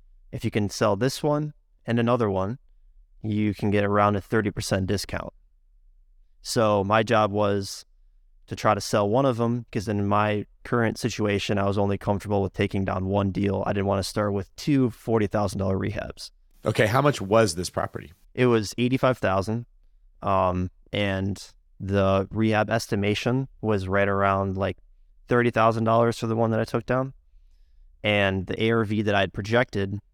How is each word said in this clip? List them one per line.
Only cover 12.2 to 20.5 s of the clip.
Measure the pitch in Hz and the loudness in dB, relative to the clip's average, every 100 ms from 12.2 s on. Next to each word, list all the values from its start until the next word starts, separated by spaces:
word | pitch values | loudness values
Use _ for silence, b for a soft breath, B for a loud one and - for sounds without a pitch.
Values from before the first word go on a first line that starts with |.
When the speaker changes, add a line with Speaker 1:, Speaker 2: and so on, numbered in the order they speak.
| 101 101 | -2 -2
Speaker 1:
with | 95 | -2
taking | - 101 101 | -2 -2 -2
down | 95 95 95 | -2 -2 -2
one | 98 98 | 0 0
deal. | 92 98 98 - | 0 -2 0 -2
I | |
didn't | 104 98 | -2 0
wanna | 98 | -2
start | 95 - 104 | -2 -2 -2
with | 98 95 - | -2 -6 -8
two | - 139 127 | 0 2 2
forty | - - 113 104 | -2 -2 0 2
thousand | 104 104 90 | 0 -2 -2
dollar | 95 95 | -2 -2
rehabs. | 98 98 - - - _ _ _ - | -2 -6 -8 -12 -18 _ _ _ -2
Speaker 2:
Okay, | - 113 | 2 2
how | 127 | 2
much | 143 - | 2 0
was | 98 110 110 | 2 4 4
this | 85 87 | 0 -6
property? | - - - - - - | -4 -6 -6 -14 -20 -10
Speaker 1:
It | - 123 | 0 2
was | 113 101 - | 2 0 -2
eighty-five | 123 131 131 123 | -2 0 0 0
thousand, | 101 95 95 113 120 _ _ _ - _ | 0 0 -2 -4 -8 _ _ _ -20 _
um, | 101 98 92 | -2 2 2